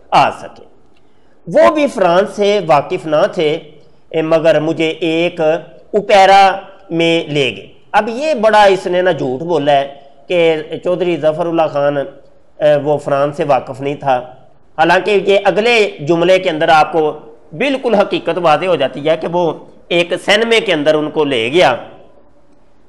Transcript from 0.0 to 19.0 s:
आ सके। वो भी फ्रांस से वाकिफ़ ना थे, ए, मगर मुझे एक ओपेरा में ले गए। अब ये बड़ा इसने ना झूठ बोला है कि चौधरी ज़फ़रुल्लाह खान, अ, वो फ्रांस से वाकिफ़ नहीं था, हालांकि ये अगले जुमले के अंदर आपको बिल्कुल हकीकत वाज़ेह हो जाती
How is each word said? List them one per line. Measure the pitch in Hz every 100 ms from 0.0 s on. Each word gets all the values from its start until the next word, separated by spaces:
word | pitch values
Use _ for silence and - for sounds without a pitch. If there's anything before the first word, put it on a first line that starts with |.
| -
आ | 185 127
सके। | - 82 - - - - - - - - _ -
वो | 214 330
भी | 311 285
फ्रांस | 220 180 175 202 -
से | 202 208
वाकिफ़ | 165 151 139 180 160
ना | 151 202 208
थे, | 156 160 - - - - -
ए, | 160
मगर | 160 165 160 151
मुझे | 156 151 160
एक | 160 170 160 175 175 156 170 - - -
ओपेरा | 214 202 208 190 196 196 185 - - -
में | 165 165 165 160
ले | 147 131
गए। | 101 - - -
अब | 196 220
ये | 233 311
बड़ा | 277 202 214 202
इसने | 185 190 180
ना | 185
झूठ | 156 139 127
बोला | 165 165 143
है | 139 139 - - - -
कि | 180 165 160 156 160
चौधरी | - 175 180 165
ज़फ़रुल्लाह | 151 156 170 165 156
खान, | 143 143 143
अ, | 139 - - - - - 151 147
वो | 139 147
फ्रांस | 143 139 143 147
से |
वाकिफ़ | 156 131 127 123
नहीं | 139 143
था, | 139 127 - - - - - -
हालांकि | 165 180 202
ये | 202 185 196
अगले | - 175 226 233 202 -
जुमले | 147 170 175 185
के | 185
अंदर | 156 165
आपको | 156 151 170 151 - - - -
बिल्कुल | 151 262 262 262
हकीकत | 208 196 170 165 165
वाज़ेह | 170 151 180
हो | 165
जाती | 131 139